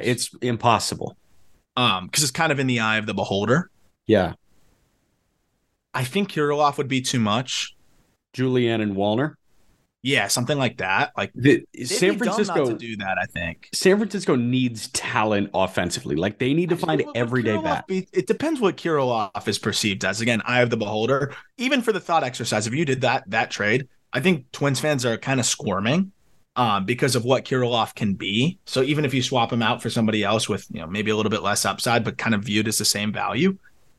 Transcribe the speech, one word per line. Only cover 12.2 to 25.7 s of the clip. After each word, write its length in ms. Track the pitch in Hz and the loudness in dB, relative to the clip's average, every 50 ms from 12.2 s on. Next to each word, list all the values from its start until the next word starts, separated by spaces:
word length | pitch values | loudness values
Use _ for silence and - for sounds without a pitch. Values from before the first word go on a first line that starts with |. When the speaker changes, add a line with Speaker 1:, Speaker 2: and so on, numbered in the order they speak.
| - 175 196 | 0 -2 0
Speaker 1:
Francisco 300 | 208 208 196 165 165 139 | 0 0 0 0 0 0
Speaker 2:
not 20 | |
to 80 | 123 113 | 0 -2
do 220 | - 117 117 110 | -4 -6 -8 -8
that, 220 | 104 98 95 92 90 | -6 -4 -4 -2 -2
I 80 | 95 | -4
think. 420 | - - - 87 82 80 - - - | -4 -6 -6 -6 -6 -8 -10 -10 -8
Speaker 1:
San 260 | - - - 190 196 208 | -4 2 4 4 4 4
Francisco 360 | 226 196 - 196 - 196 151 | 2 -2 -4 -4 -2 0 0
needs 540 | 123 120 120 127 127 127 120 113 110 - - | 2 2 2 2 2 0 0 -2 -6 -10 -10
talent 600 | - - - - - 117 107 110 104 101 101 - - | -8 -8 -6 -2 0 0 2 2 2 2 0 0 0
offensively. 600 | 92 92 90 - - 90 87 - - - - 73 | 0 0 2 0 -2 -2 -2 -4 -6 -6 -4 -2
Like, 240 | 78 90 104 - - | -2 -2 -2 -2 -2
they 140 | 123 131 147 | -2 0 2
need 160 | 165 180 160 | 2 0 0
to 40 | 170 | -2
Speaker 2:
I 20 | |
just 100 | 165 - | -2 -2
Speaker 1:
find 120 | 156 156 143 | -2 0 -2
Speaker 2:
think 100 | - - | -2 -2
with 80 | - | -2
Speaker 1:
everyday 360 | 117 123 117 127 127 113 113 107 | -2 -2 0 0 0 0 0 0
Speaker 2:
Kirilloff 60 | - | 0
Speaker 1:
bat. 240 | - - 80 - - | 0 -2 -4 -4 -4
Speaker 2:
be-, 220 | - 190 185 180 - | -4 -4 -4 -4 -4
it 140 | - 185 185 | -4 -4 -4
depends 320 | - 208 - 269 320 320 254 | -4 -6 -6 -4 -4 -2 0
what 180 | 220 185 - | 0 0 0
Kirilloff 680 | - - 175 156 143 131 123 117 113 104 95 - 101 - | -2 -2 0 0 2 2 2 0 0 -2 -4 -6 -6 -4
is 140 | 110 98 - | -2 -2 -2
perceived 440 | - 110 98 - - 104 95 95 95 | -2 -2 -2 0 0 0 0 0 0
as. 160 | 92 101 107 | -2 -2 0
Again, 220 | 117 123 117 107 - | 0 0 0 0 -2
eye 180 | 113 123 123 | 0 2 2
of 80 | 123 120 | 2 2
the 60 | 120 | 2
beholder. 600 | 110 107 101 107 107 113 120 139 135 143 131 - - - _ _ | -2 -2 -2 -2 -2 0 0 0 0 -2 -4 -6 -12 -20 _ _
Even 260 | - 240 262 294 254 | -4 -2 0 0 2
for 100 | 226 226 | 2 0
the 80 | 202 170 | -2 -2
thought 240 | - - 170 160 139 | -2 0 0 0 0
exercise, 420 | 127 127 - 117 - - 107 110 | -2 -4 -6 -4 0 0 0 0
if 80 | 117 123 | 0 -2
you 100 | 156 175 | 0 0
did 180 | 135 131 117 | 0 0 2
that, 200 | 127 120 123 - - - | 2 2 2 0 -2 -2
that 220 | - 110 120 - | 0 0 0 0
trade, 340 | - - 104 104 117 143 139 - _ _ _ _ | -2 -2 0 2 2 0 0 -4 _ _ _ _
I 60 | - 165 | -4 0
think 320 | 135 190 180 139 - _ | 2 2 2 2 -2 _
Twins 300 | - - 147 139 131 127 | -6 -2 0 0 0 0
fans 260 | 151 151 147 127 123 | 0 0 0 0 0
are 100 | 120 113 107 | -2 -2 -2
kinda 260 | - 135 135 131 - | -2 -2 0 0 0
squirming, 640 | - - - - 104 | 0 -2 -2 -2 -2